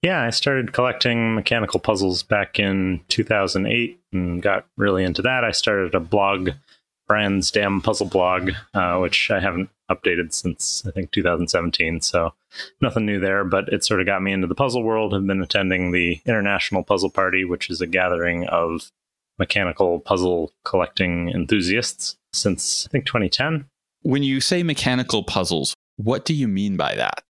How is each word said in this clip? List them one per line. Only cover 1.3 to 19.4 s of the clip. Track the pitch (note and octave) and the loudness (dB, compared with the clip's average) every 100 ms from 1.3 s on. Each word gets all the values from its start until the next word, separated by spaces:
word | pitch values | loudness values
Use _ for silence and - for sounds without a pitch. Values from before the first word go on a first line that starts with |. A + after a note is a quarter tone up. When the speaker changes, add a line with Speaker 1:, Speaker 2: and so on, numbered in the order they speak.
Speaker 1:
mechanical | A2 G#2 A#2+ G#2 - | 0 0 0 0 -2
puzzles | - G#2 F#2+ F2+ | 0 2 2 0
back | - G#2 G2 - | 0 0 0 0
in | G2+ G2 F#2 F2+ - | 0 2 0 -2 -4
two | - | -2
thousand | G#2+ G#2+ F#2+ F#2+ G2 | 2 2 2 0 0
eight | A#2 A#2 - _ | 0 -2 -6 _
and | F#2+ F2+ F2 | -2 -2 0
got | G2+ F#2+ - - | 0 0 -2 -2
really | G2+ F#2 | 2 2
into | F#2 F2 | 0 0
that. | G2+ C3 | 0 0
I | A#2 | 0
started | G2+ - G#2 F#2 F#2 | 0 0 0 2 -2
a | |
blog, | E2 G#2 G2 G2 F#2 - _ _ _ _ _ | 0 2 2 2 -2 -6 _ _ _ _ _
Brian's | G#2+ G#2 G2 F2+ | 2 4 2 2
Damn | - G2+ G2 | 2 2 2
Puzzle | F2+ G#2 G2 | 0 0 0
Blog, | F#2+ F2+ F#2 F#2 F2+ - G2+ | 2 2 2 0 -4 -6 -2
uh, | F2+ F2 | 0 0
which | F2+ - - | 0 0 0
I | G2+ | 0
haven't | F#2+ F2 G2 _ _ | 0 -2 -6 _ _
updated | F#2 - F2 E2+ | -2 0 0 -2
since, | - F2+ D#2 - - G2 | -2 -4 -4 -4 -6 -6
I | |
think, | - F2 | -6 -4
two | - | 0
thousand | F2 E2+ E2+ | 0 0 0
seventeen. | F2+ E2+ - E2 E2 | 0 0 -2 -2 -2
So | - F2 E2 - _ - - _ | -2 0 -2 -4 _ -16 -16 _
nothing | C3 A#2 G#2+ | -2 0 -2
new | G2+ | 0
there, | F#2+ G2 | 0 0
but | F#2+ F#2+ G2+ | 2 0 0
it | G2+ | -2
sort | - G#2 | 0 0
of | F#2 | 0
got | G2 | 0
me | F#2+ | 0
into | G2 F2+ | 0 -2
the | E2+ | 0
puzzle | C#3 B2 | 0 0
world. | A2+ A2 G#2+ G2 | 0 0 0 0
I've | G2 | 0
been | F#2+ | 0
attending | F2 G#2 F#2+ F#2 F2+ | 0 0 0 0 0
the | F2+ F2 E2 - | 2 0 -2 -2
International | A2+ G2+ G2 - G2 | 0 0 -2 -2 -4
Puzzle | F2 G2+ F#2+ | 0 0 0
Party, | - F#2+ F#2 F#2 | 0 2 2 0
which | F2 - | -4 -4
is | E2 | -4
a | F2 | -2
gathering | F#2 F2+ F2 E2+ E2+ F2 | 0 2 2 0 0 0
of | F2 E2+ E2 - _ _ _ _ _ | 0 0 -2 -8 _ _ _ _ _